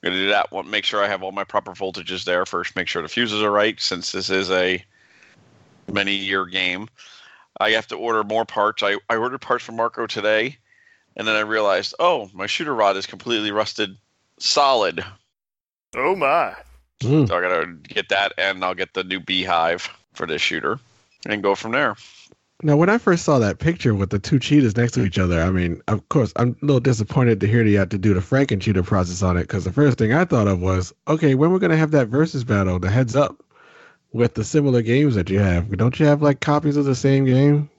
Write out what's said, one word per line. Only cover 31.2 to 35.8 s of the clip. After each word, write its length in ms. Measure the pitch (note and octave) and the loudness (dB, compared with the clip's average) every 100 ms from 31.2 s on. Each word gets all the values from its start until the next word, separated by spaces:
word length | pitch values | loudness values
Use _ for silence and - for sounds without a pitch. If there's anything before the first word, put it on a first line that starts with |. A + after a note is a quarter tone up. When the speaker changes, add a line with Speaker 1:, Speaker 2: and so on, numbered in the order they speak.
| D#3+ | 2
Speaker 3:
when 160 | C3 D#3+ | 4 4
we're 60 | F#3 | 2
gonna 200 | F3+ D#3+ | 2 2
have 120 | D#3 | 4
that 160 | D3+ A#2 | 2 2
versus 360 | B2+ D#3+ D3 | 2 0 -2
battle, 340 | A#2+ G#2 F#2+ F2+ | 0 2 2 0
the 120 | F#2 | 0
heads 260 | A2+ B2 B2 | 2 2 2
up, 260 | D3 - _ _ - - - _ _ | 0 -2 _ _ -20 -20 -20 _ _
with 220 | A2+ A#2+ | 0 0
the 100 | - | 0
similar 380 | G#2+ D3+ C#3+ B2 | -2 0 2 2
games 320 | A2 B2+ D3 | 2 2 4
that 160 | G#2+ F2 | 2 0
you 80 | F#2+ | 2
have. 320 | G2+ F2 G2 | 2 2 2
Don't 200 | F#2+ | 2